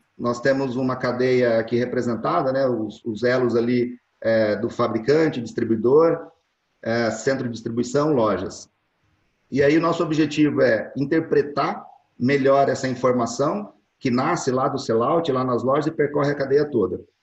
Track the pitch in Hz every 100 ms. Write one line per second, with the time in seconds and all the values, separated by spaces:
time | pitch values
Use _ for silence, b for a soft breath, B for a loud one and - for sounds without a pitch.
0 | _ - 120 120 139 135 135 120 127 127
1 | 127 117 127 127 120 113 110 120 123 123
2 | 117 110 127 117 135 135 131 113 107 -
3 | 117 104 123 127 120 117 120 123 120 -
4 | _ _ 113 113 107 101 113 - 113 110
5 | 120 151 160 131 113 - 113 113 113 147
6 | 165 151 - - _ _ _ _ 117 117
7 | 113 110 - 131 123 110 117 117 120 143
8 | 151 139 110 92 98 - - _ _ _
9 | _ _ _ _ _ 127 139 160 165 170
10 | 165 156 151 - 147 123 131 107 - -
11 | 139 160 160 147 139 139 139 131 - -
12 | _ - 123 139 135 139 135 127 131 123
13 | 131 123 117 - 143 202 208 - _ _
14 | 135 120 151 - - 127 - 131 - 113
15 | 123 165 160 127 127 120 120 143 151 -
16 | 143 147 143 139 131 139 147 120 92 87
17 | - _